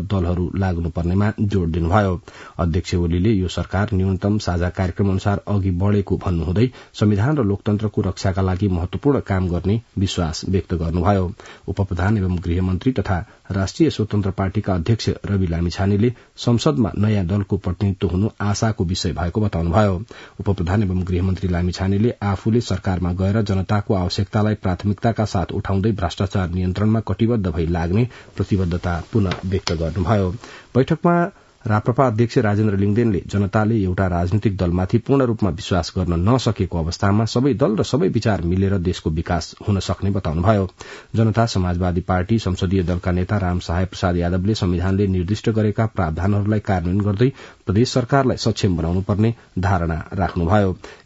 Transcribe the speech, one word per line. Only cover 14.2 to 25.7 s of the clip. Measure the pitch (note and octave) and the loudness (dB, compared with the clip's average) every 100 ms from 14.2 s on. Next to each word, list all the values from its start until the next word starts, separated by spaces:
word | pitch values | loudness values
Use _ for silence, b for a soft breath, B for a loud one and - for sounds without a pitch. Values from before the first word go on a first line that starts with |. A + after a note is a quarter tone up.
| F#2+ | -2
पार्टीका | - F#2+ G#2+ G2+ | -2 -2 -2 -2
अध्यक्ष | F2+ D#2+ A2+ - - - | -2 0 0 0 -4 -2
रवि | G2 F#2 | 0 0
लामिछानेले | E2 F2 - G2 G2+ B2 - B - | 0 -2 0 0 2 2 -2 B -6
संसदमा | - A#2 D#3+ C#3+ G#2 - | 0 2 2 2 0 2
नयाँ | G#2+ G#2 F2 | 0 2 0
दलको | G#2 G2 G2 | 0 0 -2
प्रतिनिधित्व | - F2 G2+ F#2 F#2+ | -4 -2 -2 0 -2
हुनु | F#2 G#2+ - | 0 -2 -2
आशाको | G#2 G2+ A2+ G#2 | -4 0 -2 0
विषय | F2 F#2 F#2+ | -2 -2 -4
भएको | C#2 F2 G#2+ | -2 -2 0
बताउनुभयो। | A2 E2 E2+ G#2 G#2 F2+ A2+ B B B | -2 0 0 2 2 0 -6 B B B
उपप्रधान | - F#2+ F2 G2+ | -2 -2 0 0
एवं | G2 F#2 | 0 -2
गृहमन्त्री | F2+ F2+ F#2 F#2 F#2 | 0 0 0 -2 -2
लामिछानेले | F2 F2+ - F#2 G2+ A#2 - | 0 -2 -2 0 2 0 0
आफूले | G2+ F#2+ A2+ A#2 | -2 -2 2 0
सरकारमा | - F#2+ - F2+ F2+ | 0 -4 -2 -2 -2
गएर | F2+ F#2+ A2 | 0 0 0
जनताको | G2+ F#2 F2 G#2+ - | 0 -2 0 -2 0
आवश्यकतालाई | G2+ F2+ - F#2+ G#2+ G#2+ | 0 0 -2 -2 0 0
प्राथमिकताका | G#2 F#2+ F2+ G2+ G2 A#2 A2 | 0 -2 -2 -2 0 -2 0
साथ | G#2+ G2 D#2 | -2 -2 -4
उठाउँदै | - - | -4 -2